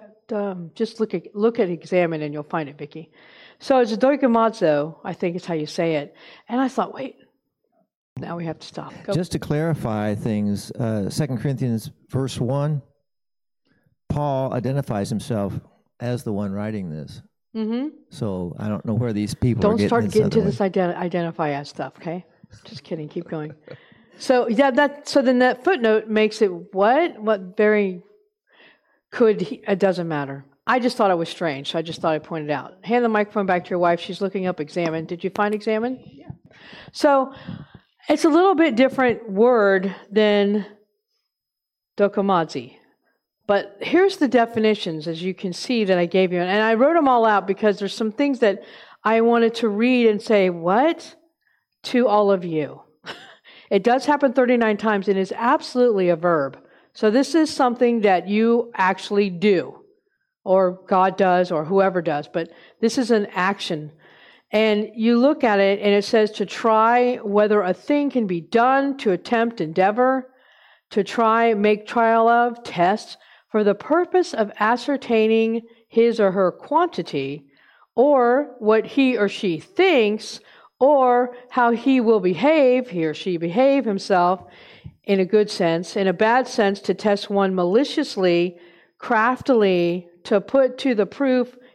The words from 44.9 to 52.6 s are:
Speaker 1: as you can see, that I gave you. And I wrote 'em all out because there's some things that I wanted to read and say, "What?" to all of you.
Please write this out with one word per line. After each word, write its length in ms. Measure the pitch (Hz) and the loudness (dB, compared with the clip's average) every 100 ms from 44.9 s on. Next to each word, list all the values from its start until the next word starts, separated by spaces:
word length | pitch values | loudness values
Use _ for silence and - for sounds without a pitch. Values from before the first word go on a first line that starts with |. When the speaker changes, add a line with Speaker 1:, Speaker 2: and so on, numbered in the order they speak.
| 156 156 | -8 -8
Speaker 1:
as 140 | 160 | -8
you 120 | 180 185 | -8 -6
can 180 | 196 | -8
see, 300 | 170 - 240 | -8 -4 -2
that 160 | 196 180 | 0 0
I 80 | 175 | 2
gave 260 | 190 185 | 0 0
you. 60 | 175 | 0
And 240 | 180 208 | -2 0
I 100 | 220 | 2
wrote 240 | 226 277 339 | 2 2 4
'em 100 | 277 | 4
all 180 | 240 226 | 4 4
out 200 | 208 185 | 2 0
because 320 | 190 214 190 | 0 0 0
there's 160 | 202 | -4
some 180 | - 220 | -4 -4
things 280 | 208 285 247 | -2 -2 2
that 240 | 214 196 - - - - | 0 0 -6 -20 -20 -8
I 180 | 214 226 | 0 2
wanted 320 | 233 233 226 226 | 4 4 2 0
to 140 | 226 | -2
read 380 | 202 240 247 233 | 0 2 4 4
and 140 | 208 | 2
say, 280 | - 208 185 | 2 2 2
"What?" 640 | 175 165 208 302 330 - - _ _ _ _ _ _ | 0 0 2 2 -2 -8 -20 _ _ _ _ _ _
to 240 | - 247 226 | -4 0 2
all 240 | 208 202 | 4 2
of 120 | 190 175 | 0 -2
you. 360 | 160 | -4